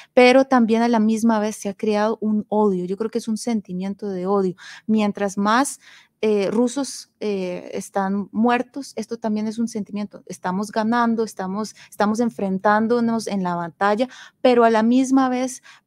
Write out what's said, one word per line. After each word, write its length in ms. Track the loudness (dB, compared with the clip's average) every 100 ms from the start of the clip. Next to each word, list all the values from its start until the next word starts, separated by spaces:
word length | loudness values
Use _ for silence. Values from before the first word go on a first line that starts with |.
| -2 4
pero 300 | 8 6 6
también 360 | 4 4 2
a 60 | 2
la 120 | 2
misma 400 | 2 2 2 0
vez 160 | -2 -6
se 140 | -10
ha 60 | -6
creado 420 | -2 0 0 -2
un 260 | -2 -2 -2
odio, 360 | 2 2 2 -4
yo 120 | -4
creo 140 | -4
que 80 | -4
es 80 | -4
un 100 | -6
sentimiento 720 | -4 -4 -4 -8 -8 -8 -8
de 160 | -6 -2
odio, 300 | 0 0 -4 -12 -12 -2
mientras 500 | 0 0 -2 -4 -2
más... 420 | 0 0 0 -6 -18 -20 _ _ 0
Eh, 240 | 0 0
rusos, 600 | 0 0 -2 -6 -10 -18 _
eh, 500 | -6 -4 -6 -8 -10
están 560 | -12 -8 -4 -2 -4 -4
muertos, 640 | 0 0 0 -2 -10 -12 -10
esto 220 | -10 -8
también 280 | -4 -4 -4
es 140 | -4
un 80 | -6
sentimiento, 560 | -6 -8 -8 -10 -12 -16
estamos 460 | -8 -4 -4 -4
ganando, 540 | -4 -2 0 0 0 -4
estamos, 500 | -6 -8 -6 -8 -12 -18
estamos 320 | -2 0 0
enfrentándonos 1080 | -2 -2 -4 0 2 2 2 0 0 -2 -2
en 160 | -4
la 120 | -2 -4
batalla, 520 | -6 -2 0 2 -2 -6 -20 _
pero 220 | 2 6
a 60 | 6
la 140 | 4
misma 440 | 4 4 4 4 2
vez 360 | 0 -4 -8 -16 -20